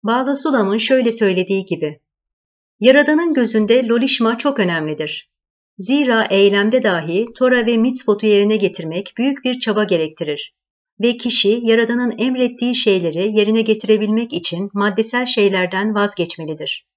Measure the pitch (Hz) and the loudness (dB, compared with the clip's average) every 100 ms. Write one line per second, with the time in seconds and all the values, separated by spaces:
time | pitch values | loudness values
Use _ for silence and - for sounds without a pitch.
0 | 208 240 262 277 320 262 196 214 - 262 | -2 -2 0 -2 0 0 0 0 2 2
1 | 233 226 202 185 185 196 190 165 151 151 | 2 0 0 0 -2 -4 -4 -6 -6 -10
2 | _ _ _ _ _ _ _ _ 226 269 | _ _ _ _ _ _ _ _ 4 6
3 | 294 302 339 269 233 214 208 247 240 233 | 4 2 2 0 0 0 2 2 2 0
4 | 269 - 226 240 285 277 180 165 156 151 | 2 2 0 0 -2 0 -2 -2 -6 -6
5 | 151 - - _ _ _ _ - 190 277 | -8 -10 -16 _ _ _ _ -10 -2 0
6 | 269 226 220 196 202 202 208 247 214 170 | 2 0 2 4 4 4 2 2 0 -2
7 | 156 180 233 - 254 247 226 233 240 262 | -2 -4 -4 0 2 2 0 0 0 0
8 | - 208 214 202 202 214 190 - 160 170 | -2 0 2 2 2 2 -2 -4 -8 -8
9 | 202 - 262 277 254 254 226 208 214 175 | -8 -4 -2 -2 -4 -4 -2 -2 0 0
10 | 156 156 151 147 - _ _ _ _ _ | -2 -6 -8 -8 -10 _ _ _ _ _
11 | 226 240 247 - 196 233 226 226 226 240 | -2 -2 -2 0 2 0 2 2 2 0
12 | 247 - 247 254 247 247 247 247 214 190 | -2 -2 -4 0 -2 -2 -2 0 2 2
13 | 170 160 202 214 208 226 220 214 202 214 | 0 -2 0 2 2 2 2 -2 2 0
14 | 208 220 233 175 170 170 196 202 208 202 | 2 -2 -2 -6 -6 -4 -6 -2 -2 0
15 | 220 247 247 - 202 190 180 190 214 208 | -2 -2 -2 2 2 2 -2 -2 -2 0
16 | 202 - 165 - 156 151 151 - _ | -2 -2 -6 -6 -10 -8 -8 -10 _